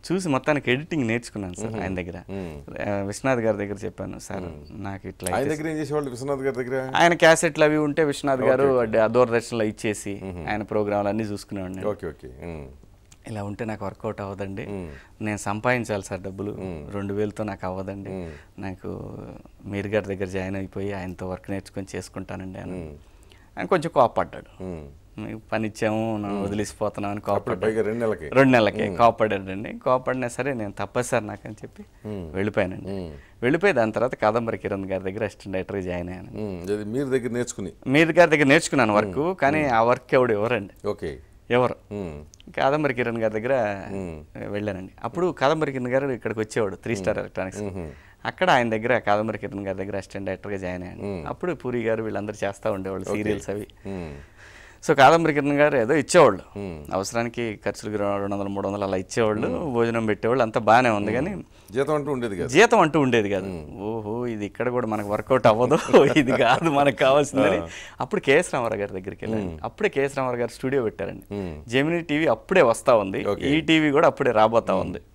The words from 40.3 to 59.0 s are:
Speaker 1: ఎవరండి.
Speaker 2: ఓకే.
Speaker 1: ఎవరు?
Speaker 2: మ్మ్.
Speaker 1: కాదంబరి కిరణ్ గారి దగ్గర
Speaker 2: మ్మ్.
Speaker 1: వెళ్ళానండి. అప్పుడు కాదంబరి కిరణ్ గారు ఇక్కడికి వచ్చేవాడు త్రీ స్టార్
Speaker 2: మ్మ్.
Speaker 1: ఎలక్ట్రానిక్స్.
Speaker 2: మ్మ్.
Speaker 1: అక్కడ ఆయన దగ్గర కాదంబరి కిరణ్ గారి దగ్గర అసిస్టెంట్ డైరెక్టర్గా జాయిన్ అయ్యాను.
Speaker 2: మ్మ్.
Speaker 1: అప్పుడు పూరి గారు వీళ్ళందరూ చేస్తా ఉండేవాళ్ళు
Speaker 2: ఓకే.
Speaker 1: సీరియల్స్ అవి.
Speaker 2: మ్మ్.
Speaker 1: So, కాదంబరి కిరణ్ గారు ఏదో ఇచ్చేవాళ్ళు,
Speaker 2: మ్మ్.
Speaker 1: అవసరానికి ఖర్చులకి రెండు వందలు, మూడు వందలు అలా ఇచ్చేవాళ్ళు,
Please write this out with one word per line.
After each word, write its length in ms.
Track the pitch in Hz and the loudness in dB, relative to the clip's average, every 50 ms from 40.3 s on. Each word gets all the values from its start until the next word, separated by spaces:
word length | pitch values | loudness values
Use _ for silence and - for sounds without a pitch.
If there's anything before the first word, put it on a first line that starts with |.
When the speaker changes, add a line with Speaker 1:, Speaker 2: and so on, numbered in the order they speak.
| 110 | 2
Speaker 1:
ఎవరండి. 540 | 101 104 117 123 110 101 98 - - - | 2 2 0 0 -2 -2 -6 -14 -8 -6
Speaker 2:
ఓకే. 320 | 123 104 - - 82 69 64 - - - - _ _ | -6 -4 -4 -6 -10 -10 -10 -16 -20 -20 -20 _ _
Speaker 1:
ఎవరు? 240 | 120 123 127 120 - - _ _ | 2 4 4 2 0 -6 _ _
Speaker 2:
మ్మ్. 320 | 104 104 98 85 76 73 76 - - _ - - 175 | -10 -8 -8 -8 -10 -12 -16 -18 -20 _ -20 -12 -2
Speaker 1:
కాదంబరి 360 | - 135 135 143 156 156 139 127 | 2 2 2 2 2 0 0 0
కిరణ్ 240 | 120 123 120 113 | 0 -2 -2 -2
గారి 160 | 117 110 110 107 110 | 0 -2 -2 -2 -2
దగ్గర 420 | 107 123 139 131 113 104 101 98 92 - | -2 0 0 0 0 -2 -2 -6 -8 -8
Speaker 2:
మ్మ్. 520 | 98 98 95 87 80 76 78 - - - 110 107 | -8 -8 -8 -8 -10 -12 -14 -16 -14 -12 -10 -8
Speaker 1:
వెళ్ళానండి. 400 | 101 104 104 107 98 92 92 92 - - - | -6 -4 -4 -4 -6 -6 -10 -14 -16 -10 -10
అప్పుడు 280 | 117 - - 175 180 | -8 -4 -2 -2 -2
కాదంబరి 400 | 139 - 131 135 160 160 156 143 | 0 0 0 2 2 2 0 -2
కిరణ్ 160 | 135 131 123 | -2 -4 -4
గారు 200 | 123 123 135 139 | 0 0 0 0
ఇక్కడికి 320 | 139 131 110 - 113 110 113 | 0 -4 -4 -4 -6 -2 -2
వచ్చేవాడు 360 | 107 110 - 123 110 98 95 | -4 -2 0 0 0 0 -2
త్రీ 200 | - - 110 117 | -6 -6 -4 -4
స్టార్ 220 | 101 92 104 104 | -2 -2 -2 -2
Speaker 2:
మ్మ్. 20 | 98 | -2
Speaker 1:
ఎలక్ట్రానిక్స్. 420 | 98 98 - - 95 95 95 101 | -4 -8 -6 -8 -8 -6 -6 -8
Speaker 2:
మ్మ్. 300 | 104 101 92 95 85 76 67 - - - - _ - | -8 -8 -6 -8 -10 -10 -12 -16 -20 -20 -20 _ -8
Speaker 1:
అక్కడ 240 | 117 - - 185 185 | -8 -4 0 2 4
ఆయన 200 | 160 131 120 117 | 4 4 4 2
దగ్గర 280 | 110 110 110 120 127 | 0 -2 0 0 0
కాదంబరి 400 | 110 - 107 104 104 107 110 107 | 0 2 2 2 2 2 -2 -4
కిరణ్ 280 | 101 - 98 101 101 101 | -6 -8 -8 -8 -6 -6
గారి 120 | 98 95 | -6 -6
దగ్గర 200 | 95 95 98 101 | -6 -6 -6 -6
అసిస్టెంట్ 280 | 98 95 - - 98 98 | -8 -8 -8 -12 -10 -6
డైరెక్టర్గా 320 | 101 95 92 - 101 101 | -6 -8 -8 -6 -8 -8
జాయిన్ 260 | 95 95 90 90 90 90 | -6 -6 -6 -8 -8 -10
అయ్యాను. 200 | 90 87 - - | -12 -12 -10 -8
Speaker 2:
మ్మ్. 240 | 101 98 90 76 | -8 -8 -8 -8
Speaker 1:
అప్పుడు 260 | - - - - 180 165 | -8 -8 -6 -6 -6 -6
పూరి 300 | - - 123 120 123 110 | -6 -6 -4 -4 -2 0
గారు 200 | 113 113 113 113 | 0 -2 -2 -2
వీళ్ళందరూ 440 | 110 101 101 101 107 104 - - | -4 -6 -6 -6 -6 -8 -4 -4
చేస్తా 240 | 98 101 - - 110 | -6 -6 -4 -4 -4
ఉండేవాళ్ళు 380 | 104 95 95 95 95 95 92 - | -4 -2 -4 -6 -6 -6 -4 -4
Speaker 2:
ఓకే. 80 | 101 | -4
Speaker 1:
సీరియల్స్ 320 | 104 104 107 107 98 - - | -2 0 -2 -2 -4 -4 -6
అవి. 180 | 101 104 107 - - _ - | -8 -8 -8 -12 -16 _ -12
Speaker 2:
మ్మ్. 280 | 98 98 92 85 78 71 71 71 - - - - - - - - - - - - - | -10 -10 -8 -10 -10 -12 -14 -18 -20 -20 -20 -20 -20 -20 -20 -20 -20 -20 -12 0 0
Speaker 1:
So, 40 | 156 | 6
కాదంబరి 400 | 139 135 135 160 170 165 156 147 | 8 10 10 10 8 4 2 2
కిరణ్ 200 | 147 139 143 147 | 2 2 2 4
గారు 240 | 143 147 151 147 | 4 4 4 4
ఏదో 160 | 131 113 110 151 | 2 2 4 2
ఇచ్చేవాళ్ళు, 640 | 156 131 - - 180 156 123 98 87 - - - 101 | 0 0 4 6 8 8 8 6 2 -6 -12 -12 -10
Speaker 2:
మ్మ్. 340 | 101 95 85 78 73 - 90 | -8 -8 -8 -10 -10 -4 -4
Speaker 1:
అవసరానికి 640 | 92 95 - - 117 117 120 117 - 120 113 104 - - | -4 -4 -2 -4 -4 -4 -4 -4 -4 -6 -6 -6 -4 -6
ఖర్చులకి 320 | - 101 - - 107 104 | -6 -6 -4 -8 -6 -4
రెండు 360 | 104 101 101 101 101 101 98 101 | -2 0 0 0 -2 -2 -4 -4
వందలు, 160 | 101 98 101 | -4 -4 -4
మూడు 180 | 98 98 98 | -4 -4 -4
వందలు 160 | 98 98 101 101 | -2 -2 -2 -2
అలా 140 | 98 95 | -2 -2
ఇచ్చేవాళ్ళు, 500 | 92 | -2